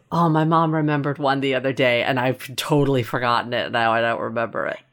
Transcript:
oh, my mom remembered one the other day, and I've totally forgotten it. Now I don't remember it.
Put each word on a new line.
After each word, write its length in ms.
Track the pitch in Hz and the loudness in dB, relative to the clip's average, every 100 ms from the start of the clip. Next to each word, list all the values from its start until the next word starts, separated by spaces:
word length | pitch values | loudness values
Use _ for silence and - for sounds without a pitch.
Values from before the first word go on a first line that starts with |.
| _ | _
oh, 180 | 165 170 | 0 2
my 140 | 156 | 4
mom 300 | 160 165 165 | 4 2 2
remembered 440 | 156 151 147 143 143 | 0 0 0 -2 -2
one 220 | 139 139 | 0 0
the 140 | 139 | 0
other 180 | 127 131 | 0 -2
day, 280 | 135 127 120 | 0 2 2
and 160 | 110 131 | 0 0
I've 380 | 127 123 - 123 | 0 -2 -8 -10
totally 460 | - 151 139 135 | 0 0 2 0
forgotten 500 | 117 135 120 120 110 | 0 -2 0 0 0
it. 180 | 120 73 | -4 -2
Now 220 | 117 113 | 0 2
I 80 | 113 | 2
don't 180 | 117 113 | 0 -2
remember 460 | 117 113 117 - - | -4 -4 -4 -4 -6
it. 120 | - _ | -8 _